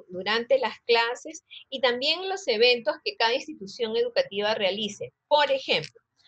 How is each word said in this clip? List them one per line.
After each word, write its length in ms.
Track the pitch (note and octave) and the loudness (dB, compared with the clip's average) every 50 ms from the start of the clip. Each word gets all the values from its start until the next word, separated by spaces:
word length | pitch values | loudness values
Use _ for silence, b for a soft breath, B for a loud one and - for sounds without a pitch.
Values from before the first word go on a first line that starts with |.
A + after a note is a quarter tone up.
| - - | -8 -12
durante 500 | F3+ F3 F#3 G3+ G#3+ A#3 A#3 - C4+ C4+ | -10 -6 -2 -2 0 0 2 2 2 2
las 220 | B3 G#3+ - - | 2 0 -6 -4
clases 640 | _ - A#3 A#3 A#3 A#3 B3 - - D#4 D#4+ - B B B B B _ | _ 2 4 4 4 2 -2 -6 -10 -14 -16 -16 B B B B B _
y 120 | C4+ B3+ | -4 0
también 480 | B3 B3 A#3+ B3 C4 D4+ D#4+ F4 F#4+ F#4+ | 0 0 2 2 0 -2 -2 -2 -2 -4
los 200 | F#4+ F#4+ - D4 | -6 -4 -2 -2
eventos 480 | A3 G#3 A#3 B3 B3 A#3+ A3+ D4+ D#4 - - | 2 4 6 6 4 4 2 -2 -4 -4 -6
que 100 | G#3 G3+ | -8 -4
cada 180 | - A#3 A3+ A#3+ | 0 0 2 0
institución 640 | C#4+ D#4 D#4 D4+ - G3 G3 - - A#3+ A3 A3 | 0 -4 -8 -14 -14 -14 -14 -8 -6 -4 -2 0
educativa 560 | A#3 A#3+ B3 - - F3+ F3+ G3 G3+ G#3 G#3 A3 | -2 -2 0 0 0 0 0 -2 -2 -2 -2 0
realice. 580 | A3 G#3 F#3 F#3+ G#3 A3 G3+ - - - B2+ - _ _ - | 0 -2 -2 -2 -2 -4 -6 -8 -10 -12 -14 -14 _ _ 2
Por 240 | D4 D4+ D4 C#4 C4+ | 4 4 4 4 2
ejemplo, 500 | C4+ - - A#3 E3+ D3 - - _ _ _ B B B | 0 0 0 -2 -2 -2 -4 -12 _ _ _ B B B